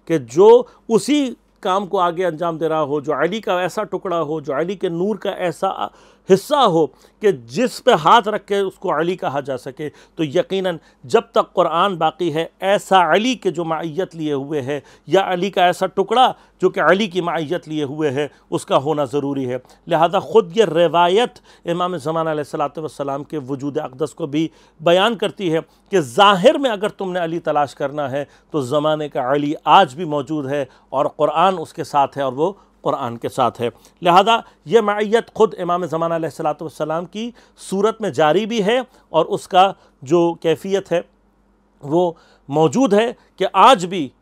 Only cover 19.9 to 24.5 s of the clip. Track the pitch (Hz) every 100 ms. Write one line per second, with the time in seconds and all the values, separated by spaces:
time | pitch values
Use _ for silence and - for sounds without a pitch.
19.9 | 165 170 214 220 208 175 180 202 151 170
20.9 | 165 175 190 240 - _ _ - 170 180
21.9 | 175 135 160 160 151 143 156 143 165 156
22.9 | - 139 139 143 156 127 139 143 143 147
23.9 | 131 151 - 160 147 160